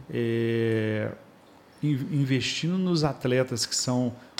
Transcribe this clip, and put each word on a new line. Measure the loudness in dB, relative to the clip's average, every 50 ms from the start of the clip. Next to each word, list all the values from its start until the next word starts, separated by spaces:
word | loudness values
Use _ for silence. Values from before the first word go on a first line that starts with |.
| -14 -6
é, | -4 -2 0 0 0 0 0 2 2 2 2 2 2 2 0 0 -2 -2 -2 -4 -6 -10 -16 -20 -20 -20 -20 -20 -20 -20 -20 -20 -12 -4 0
in-, | 0 0 0 -2 -2 0
investindo | 0 2 2 2 0 0 -2 -4 -2 -2 -2 0
nos | 0 0 2 2 2 2
atletas | 0 -2 0 0 2 4 4 2 2 0 -4 -2
que | -2 -2
são | -2 0 0 0 2 0 0 -2 -6 -16 -14 -14 -14